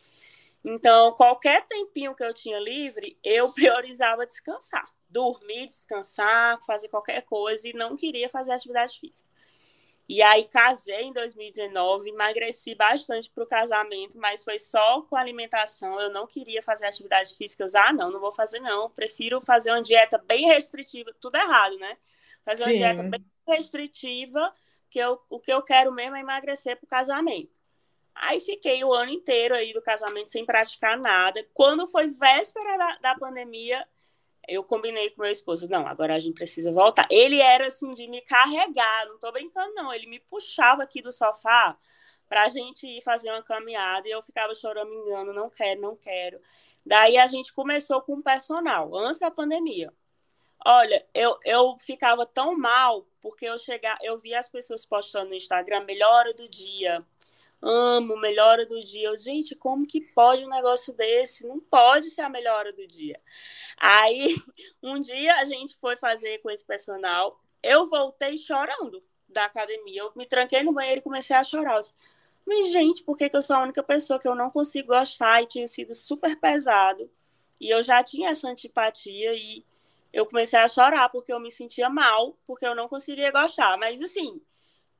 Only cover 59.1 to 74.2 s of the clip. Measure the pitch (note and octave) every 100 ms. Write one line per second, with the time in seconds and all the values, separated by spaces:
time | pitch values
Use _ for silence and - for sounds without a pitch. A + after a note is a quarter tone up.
59.1 | G#3+ A#3 D4 D#4 - C#4 C4+ C#4+ D#4+ D#4
60.1 | - A#3+ C4 C4+ C4 B3 B3 - A#3 A3
61.1 | A#3+ B3+ - A#3 C#4+ - C4+ A#3+ C#4+ D#4+
62.1 | - C#4+ B3 A#3+ G#3+ G#3 G3 F#3 E3+ D3+
63.1 | - _ - - - - - G3 G#3 A3
64.1 | - A3+ E4 - - - _ B3+ C#4 A#3+
65.1 | B3+ D#4 E4+ C#4 C4 C#4 - B3 A#3+ A#3+
66.1 | A3+ A3 A3 G#3+ G#3+ - G3+ G#3 F#3+ F#3
67.1 | F3 F#3+ - _ _ A3 D4 E4 D4+ C4+
68.1 | - C#4 D#4 - C4+ C#4+ F#4 C#4+ F#3 -
69.1 | _ _ G#3 G#3 A3+ G#3 A3 G3+ F#3+ G#3+
70.1 | A#3+ B3 B3+ B3 C4+ D4+ C#4+ C4 C4 C4
71.1 | C4+ C4 C4 C#4 D4+ D4+ G#3+ G#3+ _ _
72.1 | _ _ _ - G#4 F#4+ F4 D#4+ F4 -
73.1 | D4 C#4+ C#4+ C#4 C4+ B3+ C#4 C4+ D4 D4
74.1 | C4